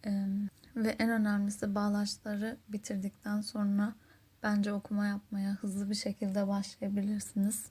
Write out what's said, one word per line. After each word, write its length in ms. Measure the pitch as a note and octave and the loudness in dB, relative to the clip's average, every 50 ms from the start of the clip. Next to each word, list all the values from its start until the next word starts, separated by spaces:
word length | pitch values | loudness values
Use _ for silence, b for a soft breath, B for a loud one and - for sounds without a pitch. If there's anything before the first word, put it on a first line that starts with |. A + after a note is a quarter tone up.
| - | -2
E, 200 | G#3+ G3+ G3 G3 G3 G3 G3+ G#3 G3 - - - - - | -2 -2 0 0 0 0 0 -2 -4 -6 -10 -20 -8 -2
ve 120 | A#3+ A3 A3 | 0 0 0
en 220 | - - A3+ A3+ | 2 2 2 2
önemlisi 640 | A#3 A3 G#3+ G#3 G3+ G3+ G3+ G3+ G3+ - - G#3 G3 | 4 4 4 4 2 2 2 0 -2 -2 -2 0 0
bağlaçları 800 | G#3 G#3 G#3 G3+ G3+ G#3 G3+ - - _ G#3+ G#3 G3+ G#3 A3 A#3 - - A3 | 2 2 2 2 2 0 -2 -4 -8 _ -6 -4 -2 -2 -4 -6 -8 -10 -8
bitirdikten 720 | G#3 G#3 - - G#3 G3 F#3+ G3 - - - G#3 G#3 G#3 | -8 -8 -6 -4 -4 -4 -4 -4 -6 -6 -4 -2 -2 -2
sonra 540 | G#3 - - G#3+ G#3 G3+ G3+ G3+ G#3 A3 G#3+ B B B B B B B _ _ - | -2 -2 -2 0 2 2 4 4 2 0 -2 B B B B B B B _ _ -2
bence 280 | G#3+ G#3 G#3 G3+ G#3 | 2 2 2 2 2
okuma 340 | G#3 G3+ - - G#3 G3+ G3+ | 0 -4 -4 -2 0 0 0
yapmaya 480 | G#3 G3+ G3+ - - G#3 G3 G3 G3 G3+ | 0 0 -4 -6 -6 -4 -2 0 0 -2
hızlı 360 | G3 - G3+ F#3+ G3 G3+ G3 | -2 -2 -4 -2 -2 -2 -2
bir 40 | G#3+ | -2
şekilde 540 | G#3 - G#3 G3+ - G#3+ G3 F#3+ G#3 G3+ G3 | -2 -2 -4 -2 -2 -2 0 0 0 2 2
başlayabilirsiniz. 1160 | G3+ G3 G3+ - - - - G3 G3+ G#3 G3 G#3 G#3+ G#3 - - - G3+ G3 G#3 A3 - - - | 0 0 -2 -4 -6 -6 -4 -2 0 0 0 0 0 -2 -4 -4 0 2 2 2 2 -2 -6 -10